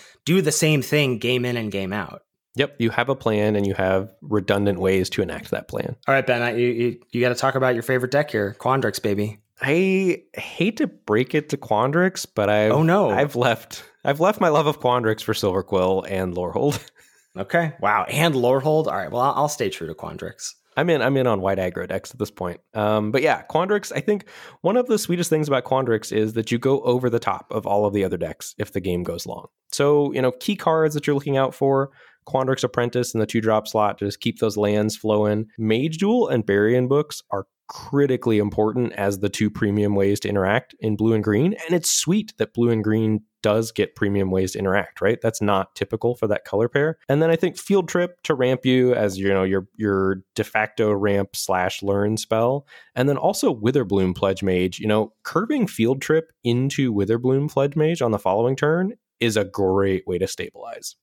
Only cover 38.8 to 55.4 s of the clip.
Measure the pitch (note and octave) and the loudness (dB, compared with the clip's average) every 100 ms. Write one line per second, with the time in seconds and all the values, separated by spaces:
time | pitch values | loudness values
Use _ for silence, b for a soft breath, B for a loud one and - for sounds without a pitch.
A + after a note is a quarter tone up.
38.8 | A#2+ - G2+ F#2+ G2+ - G#2+ - G#2 G#2 | -2 0 -2 0 -4 0 -2 0 0 2
39.8 | G#2 G2+ G2 G2+ G2+ G2+ F#2 A#2 - - | 2 2 2 0 0 0 2 0 -2 -6
40.8 | A2 G#2 A2 A2 G#2+ G#2 F3 - E3 F3 | -4 0 2 2 2 2 2 -2 -2 -2
41.8 | - - D#3 G#3 G#3+ - G#2 A#2 A#2 A2+ | 0 -2 0 0 -2 -4 -4 0 2 2
42.8 | G#2+ A2 A2 G#2+ _ _ G#2+ G#2+ A2+ - | 2 2 2 0 _ _ 2 2 0 -2
43.8 | F#2+ - G2+ G2+ F#2+ F#2+ F#2+ - G2 G2 | -2 0 0 2 2 0 0 -2 0 0
44.8 | - - G2 A#2 A#2 - G#2 F#2+ F#2+ - | -2 -2 0 0 -2 0 0 0 0 -6
45.8 | - A2 A#2 A#2+ G#2+ G#2 - G2+ A#2+ C#3+ | -6 -2 -2 -2 -2 -2 -4 -4 -2 0
46.8 | D#3 D#3+ - C#3+ E3 E3 F3 - - G3 | -2 -4 -2 0 2 2 0 -4 0 0
47.8 | E3 F3 F3 - - C3+ B2+ B2+ C3 B2+ | 0 -2 -2 -6 -4 0 2 2 2 4
48.8 | B2 A#2 G#2 F#2 G2 F#2+ F#2+ G2 F#2+ - | 4 2 0 0 0 2 2 0 -2 -4
49.8 | G#2+ G2 F#2+ F#2+ - - G#2+ G#2+ G#2+ - | 0 2 0 -2 -6 -6 -2 -2 -2 0
50.8 | G#2+ G2+ G2+ G2+ F#2+ - - F#2 F2+ - | 0 2 2 0 -2 -6 -2 0 0 -2
51.8 | G2 G2+ G#2 A2 - A2 A#2+ C#3+ - B | -2 0 0 -2 -2 0 0 -2 -8 B
52.8 | B B2+ C3+ C#3 F3 G#3 B3+ A#2 A2 C#3 | B -2 0 2 0 0 -2 0 0 0
53.8 | G2 G2 F#2 F2+ G2 F#2+ G2 F2+ F#2 - | 2 2 0 0 -2 0 0 0 0 -2
54.8 | G#2+ G#2+ G#2+ _ - E3 | 0 0 0 _ -6 -4